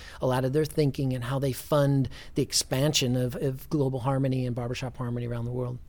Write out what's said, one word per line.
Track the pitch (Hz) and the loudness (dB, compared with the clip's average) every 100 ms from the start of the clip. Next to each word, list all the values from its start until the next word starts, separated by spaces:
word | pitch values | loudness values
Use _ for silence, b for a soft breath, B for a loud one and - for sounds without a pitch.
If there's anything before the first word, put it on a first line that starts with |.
| B B | B B
a | 135 | 0
lot | 127 131 | 2 2
of | |
their | 143 | 2
thinking | 151 - 143 131 135 | 0 2 2 2 -2
and | 127 | -2
how | 120 135 | -2 0
they | 139 | 0
fund | 123 - 147 139 139 127 B B - | -2 2 4 6 4 2 B B -2
the | |
expansion | 101 - - 131 147 147 127 127 | 0 0 0 2 2 2 2 2
of, | 127 156 | 0 0
of | 143 131 - | -2 -2 -2
global | 156 135 131 | 0 0 0
harmony | 123 135 135 131 127 | 0 2 2 2 0
and | 120 | -2
barbershop | 120 127 127 - | -4 -4 -6 -6
harmony | 123 120 120 | -6 -4 -4
around | 117 | -4
the | 117 | -4
world. | 123 123 123 | -4 -4 -6